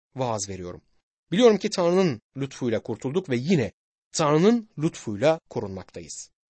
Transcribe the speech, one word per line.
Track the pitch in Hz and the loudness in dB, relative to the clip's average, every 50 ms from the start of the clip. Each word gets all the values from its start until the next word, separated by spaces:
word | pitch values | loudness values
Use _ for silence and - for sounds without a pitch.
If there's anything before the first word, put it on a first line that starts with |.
| _ _ - | _ _ -8
vaaz | 127 131 123 113 107 98 101 | -6 -4 -2 -2 -4 -4 -8
veriyorum. | 98 92 90 87 87 87 _ _ _ _ _ _ _ _ _ - 165 | -10 -10 -10 -12 -12 -14 _ _ _ _ _ _ _ _ _ -4 0
Biliyorum | 190 254 233 214 196 | 6 6 6 6 6
ki | - 208 | 0 -4
Tanrı'nın | - - 175 170 180 190 190 170 123 104 _ _ - | -2 0 2 2 4 4 2 2 0 -2 _ _ -10
lütfuyla | 135 135 135 - - 135 120 110 101 - | -8 -8 -8 -6 -4 -2 -2 -2 -2 -4
kurtulduk | - 113 101 - 131 139 190 185 - | -6 -10 -6 -6 -4 -4 -4 -4 -2
ve | 127 | -4
yine | 120 127 156 196 151 113 92 - _ _ _ _ _ _ _ - | -2 0 2 2 2 2 -2 -6 _ _ _ _ _ _ _ -4
Tanrı'nın | - 165 147 147 156 175 214 240 240 214 _ - - | -2 2 4 4 6 6 6 4 4 0 _ -10 -4
lütfuyla | 147 170 - - - - 104 101 117 156 160 165 _ _ | -4 -4 -4 -4 -10 -8 -6 0 2 2 2 0 _ _
korunmaktayız. | - 127 110 98 95 92 90 - - 92 85 85 - - - - _ _ _ _ | -8 -8 -8 -6 -10 -12 -12 -14 -16 -16 -16 -14 -16 -18 -18 -20 _ _ _ _